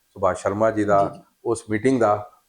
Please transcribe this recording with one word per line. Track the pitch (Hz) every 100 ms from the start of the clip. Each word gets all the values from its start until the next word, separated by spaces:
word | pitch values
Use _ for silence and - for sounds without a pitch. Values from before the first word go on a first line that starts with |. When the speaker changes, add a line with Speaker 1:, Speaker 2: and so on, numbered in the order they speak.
| _
Speaker 1:
ਸੁਭਾਸ਼ | - 92 90
ਸ਼ਰਮਾ | 101 101 110
ਜੀ | 104
ਦਾ, | 101 101 98
Speaker 2:
ਜੀ, | -
ਜੀ। | - _
Speaker 1:
ਉਸ | 117 110 -
ਮੀਟਿੰਗ | 107 123 131
ਦਾ, | 110 104 - _